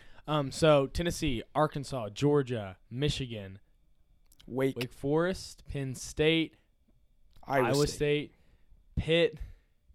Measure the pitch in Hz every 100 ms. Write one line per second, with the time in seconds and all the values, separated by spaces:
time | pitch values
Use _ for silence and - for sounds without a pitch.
0 | - - - 151 135 - 160 143 135 -
1 | 175 156 151 113 - 143 151 151 131 135
2 | 107 101 143 147 123 120 98 - - 117
3 | 147 - 127 113 95 98 _ _ _ _
4 | _ _ _ _ - 123 135 120 123 -
5 | 139 156 175 190 - - - 143 131 123
6 | - - 156 165 156 - _ _ _ _
7 | _ _ _ - - 135 127 139 147 -
8 | 147 147 135 _ _ _ _ - _ -
9 | 156 170 160 156 - - _ _ _